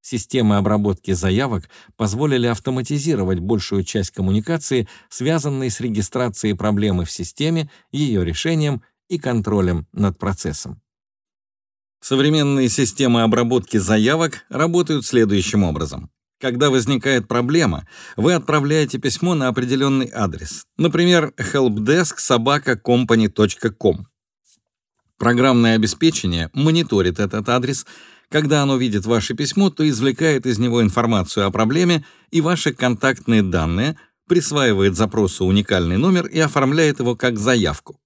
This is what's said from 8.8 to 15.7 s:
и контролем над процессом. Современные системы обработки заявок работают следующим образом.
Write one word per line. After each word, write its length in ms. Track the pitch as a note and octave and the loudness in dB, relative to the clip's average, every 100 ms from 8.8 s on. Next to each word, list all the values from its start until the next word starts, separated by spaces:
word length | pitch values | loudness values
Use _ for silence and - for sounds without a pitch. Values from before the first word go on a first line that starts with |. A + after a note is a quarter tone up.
| _ _ _ | _ _ _
и 100 | F3 | -6
контролем 680 | C#3+ A#2+ G#2 G2+ F2+ E2+ D2+ | -2 -2 0 0 0 -2 -6
над 260 | - G2+ F2 | -2 -2 -2
процессом. 640 | F#2 F#2+ - D2+ - - _ _ _ _ _ _ _ _ _ _ _ _ | -6 -4 -6 -8 -10 -14 _ _ _ _ _ _ _ _ _ _ _ _
Современные 680 | - C3 C#3+ D#3 C#3+ C#3 B2+ | -4 0 2 2 0 0 0
системы 540 | - B2+ - C3+ A#2 | 0 -2 0 0 2
обработки 560 | A2+ A2 A#2+ B2+ - A2 | 2 2 0 0 0 -4
заявок 680 | F#2 A2 G#2+ D#3 E3 - - | 0 2 2 2 -2 -4 -10
работают 560 | C3 D#3+ E3+ E3+ D3+ C#3 | -2 0 0 0 -2 0
следующим 580 | B2 A2 G2+ F2+ G#2 | 2 2 2 0 0
образом. 460 | F#2 | 0